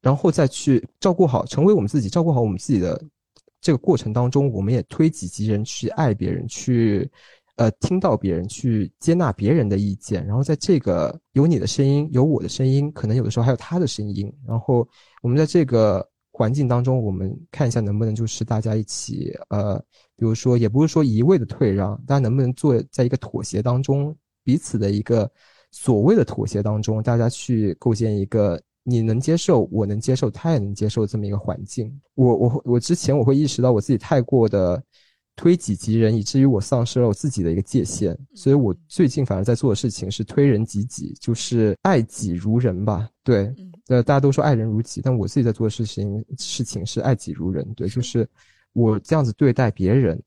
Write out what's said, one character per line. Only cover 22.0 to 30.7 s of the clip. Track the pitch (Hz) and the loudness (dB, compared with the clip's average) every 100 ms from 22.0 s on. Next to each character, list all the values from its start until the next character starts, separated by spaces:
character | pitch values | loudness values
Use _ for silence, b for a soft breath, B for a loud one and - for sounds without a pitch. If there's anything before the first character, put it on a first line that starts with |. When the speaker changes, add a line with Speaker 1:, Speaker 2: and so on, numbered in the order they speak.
| - | -2
Speaker 1:
大 | 139 | 0
家 | |
能 | 120 131 | 2 2
不 | |
能 | 127 123 | 0 0
做 | 151 120 - | 2 2 -2
在 | - 123 | -2 0
一 | |
个 | 127 | 0
妥 | - 113 | -6 -8
协 | - 92 | -4 -2
当 | 123 123 | 0 -2
中， | 135 139 143 156 _ _ | 0 -2 -2 -8 _ _
彼 | - 131 | -2 -2
此 | - 113 | 0 -2
的 | 101 | 0
一 | 104 | -2
个 | 107 117 101 b b b b | 0 0 0 b b b b
所 | - - 107 | -6 0 4
谓 | 127 220 | 4 4
的 | - | 2
妥 | - 101 | -2 -4
协 | 101 | -2
当 | 104 107 | -2 -2
中， | 107 110 | -2 -2
大 | 110 117 | 0 0
家 | 117 | 0
去 | - - 117 104 - | -2 -4 0 0 0
构 | 123 | 0
建 | 107 110 104 | 0 0 -2
一 | 98 | -2
个 | 113 101 85 _ _ | 0 0 -2 _ _
你 | - 120 | -2 0
能 | 113 113 | 2 0
接 | 143 165 | 0 0
受， | - 139 101 | 2 2 2
我 | 107 101 | -2 -2
能 | 104 | -2
接 | 120 127 | -2 0
受， | 117 | -2
他 | - 165 | -2 -2
也 | 156 | 0
能 | 101 | -2